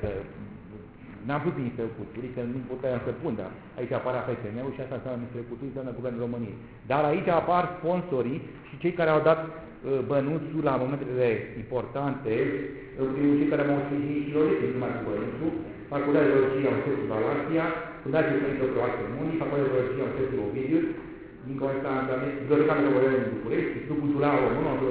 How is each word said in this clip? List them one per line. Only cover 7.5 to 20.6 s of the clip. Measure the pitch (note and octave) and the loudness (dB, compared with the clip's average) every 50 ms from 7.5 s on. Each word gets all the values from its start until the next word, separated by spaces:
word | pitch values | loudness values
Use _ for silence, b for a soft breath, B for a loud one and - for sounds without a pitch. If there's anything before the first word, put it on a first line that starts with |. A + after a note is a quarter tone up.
| F3+ F3+ F3 - - | 4 4 2 2 -2
sponsorii | - D3+ E3 F3+ F3+ F3 - C#3 B2+ A#2 A#2+ C#3 E3 - - - - - - | -2 0 0 2 0 0 0 0 0 0 0 -2 -4 -6 -10 -14 -16 -16 -16
și | - C3 | -8 -2
cei | - F3 E3+ F3 | -2 0 2 2
care | E3 D#3 | 4 6
au | D#3 D3+ D3+ D#3+ | 6 6 6 6
dat, | D#3+ D#3+ D#3+ D#3+ | 6 4 2 -4
uh, | - - - - - - - C3 C3+ C3 A2+ G#2+ | -10 -12 -14 -14 -14 -8 -2 0 0 0 2 2
bănuțul | C#3+ C#3 C3 C#3+ D#3+ D#3 - - D#3 D#3+ D3 C#3+ | 2 2 2 2 0 -2 -2 -2 -2 0 2 2
la | C3 B2 | 2 2
momentele | B2+ C3 C#3+ C#3 C3+ B2 B2+ B2 B2+ A#2+ A2 - - - - A2+ | 2 0 -2 -2 -2 -2 2 4 4 4 4 2 -2 -6 -8 -10
importante, | G#2+ - B2+ A#2+ A#2+ A#2+ B2 C#3 C#3+ C#3 B2+ C3 C3+ C#3+ - - - - - - - - - - - - - C3+ | -6 -4 -4 -4 -4 -4 -4 -2 -2 -2 -2 -2 -2 0 2 2 2 0 0 -2 -4 -6 -8 -12 -12 -12 -4 -2
în | C3+ C3 C3+ | -2 -2 2
primul | C#3+ C#3+ C#3+ C#3+ C#3+ | 4 4 6 6 6
cei | D3 C#3+ | 4 4
care | D3 C#3+ C#3+ | 4 4 4
m-au | C#3+ C#3+ C#3+ C#3 | 2 2 2 0
sprijinit | - C#3 C#3+ D3 D3 D3 D3 D3 | 0 -2 -2 0 0 -2 -2 -2
și | D3 D3 D3+ | 0 2 4
eu, | D#3 D#3 | 4 4
nu | - - - - B2+ | 4 2 2 0 0
numai | B2 B2+ A#2+ - | -2 -2 -2 -4
cu | A#2 G#2+ G#2+ | -4 -4 -4
bănuțul, | G#2 G#2 A2+ A#2+ - - - - - - - - - - - - | -4 -2 -4 -4 -4 -4 -2 -2 -2 -4 -6 -8 -10 -12 -10 -6
Facultatea | C#3+ C#3+ C#3+ C#3+ D3 D3+ C#3+ | -4 0 2 4 6 6 6
de | C#3 | 8
Teologie | C3+ C3+ C3 C3+ C3 C#3 C3+ | 8 6 6 6 4 2 2
a | B2+ - | 2 2
Universității | C#3 - - - - - - A2 | 2 2 0 0 0 0 0 0
Valația, | A2 - C#3 C#3+ C#3+ D3 D#3 D#3+ E3 E3 E3+ - - - - - - - | 0 2 2 2 0 0 0 2 2 2 0 -2 -4 -6 -8 -10 -8 -4
Fundația | C3+ C#3 D#3+ D3+ D3+ C#3 C#3 | 0 2 2 4 4 2 2
Părinte | C#3 C#3 C#3 C3 C3 - - | 2 0 0 2 0 2 2
Croație | A#2 A#2+ B2 - - G#2 G#2+ A#2+ | 2 2 0 0 -2 -4 -4 -4
Muni, | C#3+ D#3 D#3+ D#3+ D#3 | -2 -2 0 0 0
Facultatea | D3 - D3 C#3+ C3+ | 0 0 2 2 2
de | B2+ | 2
Teologie | B2+ B2+ B2 - - - | 2 2 2 2 0 -2
a | - - | -2 -2
Universității | - C3+ C3 - B2+ G#2+ G#2 G#2+ | -2 -2 -2 0 0 -2 -2 -2
Ovidiu, | - C3 | -2 -2